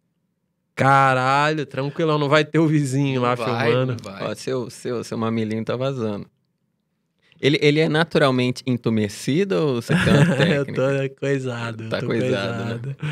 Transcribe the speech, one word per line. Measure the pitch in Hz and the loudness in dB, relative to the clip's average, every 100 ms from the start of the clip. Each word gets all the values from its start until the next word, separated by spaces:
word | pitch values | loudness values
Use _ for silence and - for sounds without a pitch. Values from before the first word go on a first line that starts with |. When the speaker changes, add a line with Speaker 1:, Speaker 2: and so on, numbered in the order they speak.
| _ _ _ _ _ _ _ - | _ _ _ _ _ _ _ -2
Speaker 1:
Caralho, | 131 135 135 131 127 139 147 156 139 | 4 4 4 2 2 2 0 -2 -6
tranquilão, | - 139 143 160 151 | -6 -6 -2 0 0
não | 143 | 2
vai | 151 151 | 2 2
ter | 151 | 2
o | 160 | 2
vizinho | 151 143 135 139 131 | 2 2 0 0 2
Speaker 2:
Não | 123 | 0
Speaker 1:
lá | 123 | 0
Speaker 2:
vai, | 113 117 117 | -2 0 0
Speaker 1:
filmando. | 120 131 117 | 2 0 -4
Speaker 2:
não | 104 | -10
vai. | 98 107 | -10 -8
Speaker 3:
Ó, | 107 | -6
seu, | - 127 113 | -6 -4 -6
seu, | - 127 120 | -8 -6 -6
seu | 113 113 | -6 -4
mamilinho | 113 113 110 110 110 | -2 -2 -2 -4 -4
tá | 117 | -4
vazando. | 135 135 110 101 87 _ _ _ _ _ _ _ _ _ _ _ | -4 -4 -4 -6 -10 _ _ _ _ _ _ _ _ _ _ _
Ele, | 123 151 | 0 2
ele | 151 147 | 4 4
é | 160 | 2
naturalmente | 151 165 - 147 127 123 127 - | 2 2 2 4 4 0 -2 -2
entumecido | 123 123 110 104 - - 143 196 180 | -2 0 0 0 -4 -2 0 0 0
ou | 151 123 | 0 -2
você | - | 0
tem | 165 - | 0 4
uma | - | 4
Speaker 1:
<laughs> | 175 131 156 143 | 4 4 2 2
Eu | 139 | -2
Speaker 3:
técnica? | - 131 139 135 | -2 0 0 -4
Speaker 1:
tô | 135 | -4
coisado, | 139 139 127 120 117 113 113 | -4 -2 -4 -6 -8 -8 -6
Speaker 3:
Tá | 101 | -4
Speaker 1:
tô | 120 | -2
Speaker 3:
coisado, | 117 127 127 98 95 117 | 0 0 0 -2 -4 -6
né? | 117 | -6
Speaker 1:
coisado. | 127 135 151 | -8 -8 -6